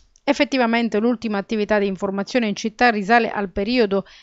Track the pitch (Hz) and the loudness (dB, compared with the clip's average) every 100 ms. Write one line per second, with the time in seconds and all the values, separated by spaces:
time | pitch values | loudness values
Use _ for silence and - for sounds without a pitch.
0 | _ _ - - 294 269 226 233 233 208 | _ _ -2 0 2 2 2 2 0 0
1 | 233 233 226 208 196 220 208 214 202 190 | 0 0 -2 -4 -2 -4 0 0 0 -2
2 | 196 196 196 254 220 196 226 - 247 214 | -4 -4 -2 0 0 -2 -6 2 2 2
3 | 190 233 220 - 202 202 202 254 208 196 | 2 2 2 -4 -6 -4 -2 0 2 0
4 | - - | -4 -18